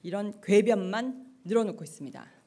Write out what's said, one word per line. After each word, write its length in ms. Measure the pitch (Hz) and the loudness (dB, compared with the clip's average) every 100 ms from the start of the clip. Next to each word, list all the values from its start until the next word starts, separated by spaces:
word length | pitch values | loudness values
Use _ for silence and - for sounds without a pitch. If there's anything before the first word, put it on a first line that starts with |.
이런 360 | 175 196 208 202 | -6 -6 -6 -8
궤변만 800 | - 202 214 208 185 214 254 254 - _ | 4 6 6 2 0 -4 -4 -8 -16 _
늘어놓고 380 | 175 226 214 - | -2 0 0 -6
있습니다. 480 | 160 - 135 127 123 _ | -14 -12 -14 -14 -20 _